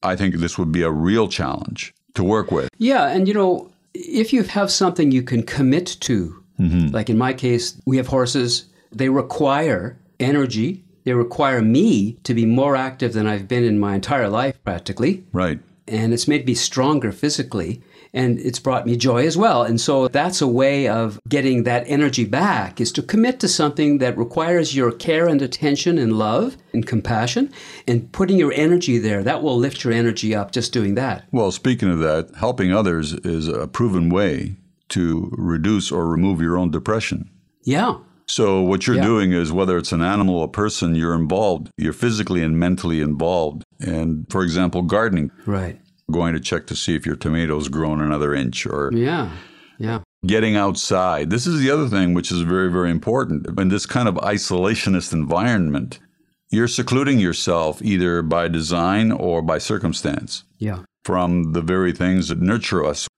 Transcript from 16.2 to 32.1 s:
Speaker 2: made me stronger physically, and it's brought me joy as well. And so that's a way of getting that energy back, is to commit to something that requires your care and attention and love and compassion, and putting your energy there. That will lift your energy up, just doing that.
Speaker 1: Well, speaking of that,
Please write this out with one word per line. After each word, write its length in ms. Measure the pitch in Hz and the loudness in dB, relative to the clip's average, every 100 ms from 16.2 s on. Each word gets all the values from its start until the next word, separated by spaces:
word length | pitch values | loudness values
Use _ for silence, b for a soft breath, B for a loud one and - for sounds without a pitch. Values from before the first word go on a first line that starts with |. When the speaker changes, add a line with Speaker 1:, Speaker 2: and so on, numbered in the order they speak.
| - | 0
Speaker 2:
made 160 | 147 123 | 0 0
me 80 | |
stronger 560 | 120 - - 131 151 120 | -2 -2 0 2 2 -2
physically, 680 | 95 147 151 - 107 82 120 B B B | -2 -4 -2 -4 -4 -4 -8 B B B
and 260 | 123 127 120 | -2 0 0
it's 200 | - 120 | -2 -4
brought 260 | - 127 120 | -2 -2 0
me 100 | 120 | 0
joy 300 | 127 120 151 | 2 2 2
as 100 | 156 | 2
well. 240 | 202 143 | 2 2
And 180 | 113 117 | 2 0
so 260 | - 139 131 | 2 2 2
that's 340 | 139 165 185 | 2 0 0
a 40 | 139 | 2
way 400 | 120 135 139 135 | 4 2 2 0
of 320 | 113 113 104 - | 0 -2 -6 -2
getting 340 | 143 135 127 | 0 2 2
that 200 | 113 120 120 | 2 0 0
energy 380 | 147 147 127 110 | 2 2 2 0
back, 540 | 120 196 151 95 - | 2 2 0 -4 -4
is 120 | 117 | -4
to 100 | - | -4
commit 380 | - 208 233 254 | -2 2 2 2
to 80 | 196 | 0
something 480 | - 151 143 151 143 | 2 0 2 2 4
that 180 | 127 120 | 2 0
requires 580 | 117 - 160 175 156 139 | -2 -2 2 2 2 2
your 160 | 123 | 0
care 340 | 117 - 156 170 | 0 0 2 4
and 140 | 147 | 2
attention 560 | 135 - 151 143 - 170 | 0 -2 0 0 2 2
and 200 | 120 110 | 2 2
love 380 | 107 120 233 - _ | 2 0 -2 -4 _
and 120 | 120 117 | -4 -2
compassion, 640 | 117 - 113 120 - 277 B B B - | -2 0 0 0 0 -2 B B B -2
and 240 | 120 - | -2 -2
putting 240 | - 185 196 | -2 2 4
your 160 | 151 | 4
energy 460 | 127 156 175 175 117 | 2 4 4 2 0
there. 240 | 107 101 | 2 0
That 200 | 98 156 | 0 -2
will 140 | 156 123 | 0 0
lift 260 | 131 139 | 0 -2
your 120 | 127 | -2
energy 400 | 113 117 113 110 | 2 2 0 -2
up, 180 | 107 98 | -2 -2
just 200 | - 120 | -4 -2
doing 200 | 123 101 101 | -2 0 0
that. 280 | 131 104 - | -2 -6 -4
Speaker 1:
Well, 180 | 131 104 | 0 0
speaking 400 | 92 131 123 101 | 0 0 0 2
of 80 | 85 | 2
that, 360 | 80 | 2